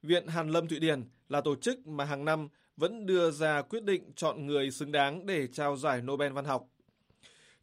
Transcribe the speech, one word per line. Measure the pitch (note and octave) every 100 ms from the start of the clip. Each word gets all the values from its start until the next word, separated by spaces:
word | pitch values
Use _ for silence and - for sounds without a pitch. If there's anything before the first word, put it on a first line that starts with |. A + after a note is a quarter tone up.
Viện | D3+ F3 F3
Hàn | E3 D#3
lâm | D#3+ E3
Thụy | D#3
Điển | D#3+ C#3+ A#2 _ _
là | C#3+
tổ | D3+ C#3
chức | - C4 -
mà | D3+
hàng | C#3+ C#3+
năm | D3 D#3 D3 _ _ -
vẫn | E3 A3+ G3+
đưa | F#3 E3+
ra | D3 D#3 D3
quyết | C#3+ A3+
định | G#3 F#3+ - -
chọn | D#3+ C#3 C#3+
người | C#3+ C#3
xứng | C3 C#3+
đáng | D3 C#3 D#3+ G3
để | F3+ B2+
trao | - D3 C#3+
giải | D3+ B2+
Nobel | B2 C#3 C#3+
văn | C3+
học. | C#3 C3 - _ _ _ _ _ - _ - _